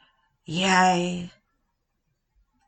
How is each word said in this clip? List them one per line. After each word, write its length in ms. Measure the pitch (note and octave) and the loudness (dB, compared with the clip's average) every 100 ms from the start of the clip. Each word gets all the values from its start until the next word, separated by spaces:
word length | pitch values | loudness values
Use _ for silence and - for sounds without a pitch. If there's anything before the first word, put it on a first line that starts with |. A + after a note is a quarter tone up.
| _ _ _ _ | _ _ _ _
Jij. 920 | - D#3+ F#3+ F#3 F#3 F3 F3 F3 F3 _ _ _ _ _ _ _ _ _ _ _ _ B3 | -10 -4 0 2 4 2 -2 -6 -12 _ _ _ _ _ _ _ _ _ _ _ _ _